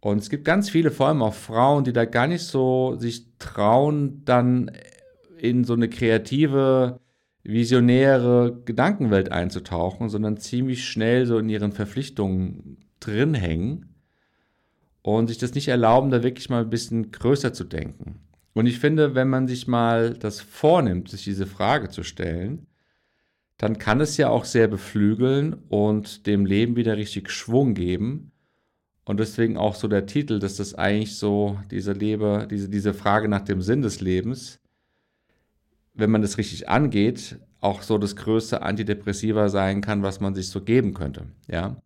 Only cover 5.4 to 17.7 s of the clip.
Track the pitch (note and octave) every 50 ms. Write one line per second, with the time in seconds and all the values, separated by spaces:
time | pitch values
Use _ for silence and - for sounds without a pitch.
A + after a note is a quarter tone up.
5.4 | - A#2 B2 B2 A#2+ A#2 A#2 A#2 A#2 A#2 A#2 - B2+ A2+ A2+ G#2+ - - C3 C#3
6.4 | D#3 D3 C3+ C#3 C3+ C3+ C3 C3 B2+ B2 B2 A#2+ _ _ _ _ _ _ _ _
7.4 | _ - G#2+ A2+ A#2+ A2+ B2+ B2+ A#2+ A#2+ A#2+ B2+ C3+ C#3 C3+ B2+ A#2+ B2 B2 B2
8.4 | B2 A#2+ B2 - - - A2+ A2+ B2+ F3 G#3 G3+ - G#2+ G#2 G2 F#2 - - E2
9.4 | F2 F2+ F2+ F#2 F2 - F#2 E2+ E2 F#2+ F#2 - A#2 A2 G#2 G#2 G#2+ G#2+ G#2+ G#2
10.4 | - - - B2 C3 C3 B2+ B2 B2+ - - A2 A2 A2+ A#2+ B2+ B2+ A#2+ A#2 A2+
11.4 | A2 A2 G#2+ G#2+ G#2 G#2 G2 - G#2+ G2 - C3 C#3+ C#3+ - - G#2 G2 F#2+ F#2
12.4 | F#2 F#2 F#2+ - - - - - _ _ _ _ - - G#2 G#2+ C3+ D#3 D#3 B2
13.4 | F#2+ E2 D#2+ E2 F2 A#2+ D3+ E3+ - - - _ _ _ _ _ _ _ _ _
14.4 | _ _ _ _ _ _ _ _ _ _ _ _ _ G#2+ G#2 A2+ A#2 A#2 A#2 -
15.4 | - B2 B2+ C#3+ C#3 - B2+ A#2+ A#2 A2+ A#2 C3 C3+ C#3 B2+ A#2+ A#2+ C3 B2+ -
16.4 | - - C3 A#2+ A2+ A2+ A2+ A#2 - - A#2 A2+ A2 G#2+ - - - A#2 C#3 C#3
17.4 | C#3 B2+ - - F2 -